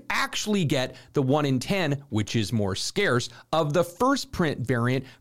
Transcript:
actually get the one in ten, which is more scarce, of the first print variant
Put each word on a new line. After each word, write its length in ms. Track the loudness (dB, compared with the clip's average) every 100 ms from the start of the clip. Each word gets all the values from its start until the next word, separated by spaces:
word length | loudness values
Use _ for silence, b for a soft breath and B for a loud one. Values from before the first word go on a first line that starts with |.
| -4
actually 560 | -4 -2 -4 0 0
get 320 | 2 0 -2 -6 B
the 80 | -2
one 240 | 2 2
in 140 | 2 0
ten, 420 | 0 0 0 -2 -4
which 280 | -4 -2 -2
is 180 | 0
more 200 | 0 0
scarce, 540 | -2 -4 0 2 2 -2 B B
of 220 | -2 0
the 100 | 2
first 480 | 0 0 0 0 -2
print 260 | -2 -2 0
variant 440 | -2 0 2 0 -4 B